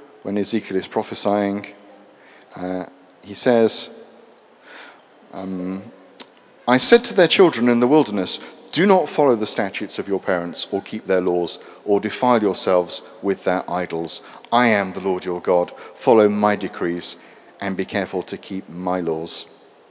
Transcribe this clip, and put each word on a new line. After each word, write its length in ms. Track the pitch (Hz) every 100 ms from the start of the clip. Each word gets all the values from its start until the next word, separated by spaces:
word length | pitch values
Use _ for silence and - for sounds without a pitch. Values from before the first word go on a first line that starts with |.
| - -
when 160 | 104 101
Ezekiel 380 | 98 113 - 95
is 100 | -
prophesying, 800 | 113 107 - 104 101 101 101 101 - - - - _ - - _ 90
uh, 300 | 90 90 - - _ _
he 120 | 101
says, 560 | 101 131 117 113 - - - - - - _ _ _ - - - - _ _ -
um, 480 | - 95 92 92 95 110 - - - - _ _ _ -
"I 80 | 131
said 280 | - 233 -
to 80 |
their 120 | 196 165
children 420 | - 180 117 123
in 120 | 120
the 80 | 123
wilderness, 500 | 151 - 101 92 - - - -
'Do 160 | 139 202
not 220 | 190 147
follow 260 | - 143
the 140 | 113 107
statutes 500 | - 98 - 101 -
of 80 | 98
your 140 | 95
parents 480 | - 90 85 82 -
or 100 | 98
keep 260 | - 107 -
their 140 | 92
laws 380 | 90 87 85 - - -
or 140 | - 101
defile 420 | 104 - 127 120
yourselves 600 | 104 92 98 90 87 - - -
with 220 | 101 92
their 260 | - 90 -
idols. 540 | 90 90 82 82 - - - -
I 160 | 117 123
am 240 | 104 95
the 80 | 92
Lord 240 | 95 92
your 160 | 90 87
God. 320 | 98 87 87 - - -
Follow 320 | - 113 104
my 260 | 104 104
decrees 600 | 101 95 - 87 87 - - - - - -
and 160 | 98 95
be 80 |
careful 380 | 92 104 92 95
to 140 | - 95
keep 320 | - 95 85
my 320 | 85 92 92
laws.'" 460 | 82 80 85 - - - _ _ _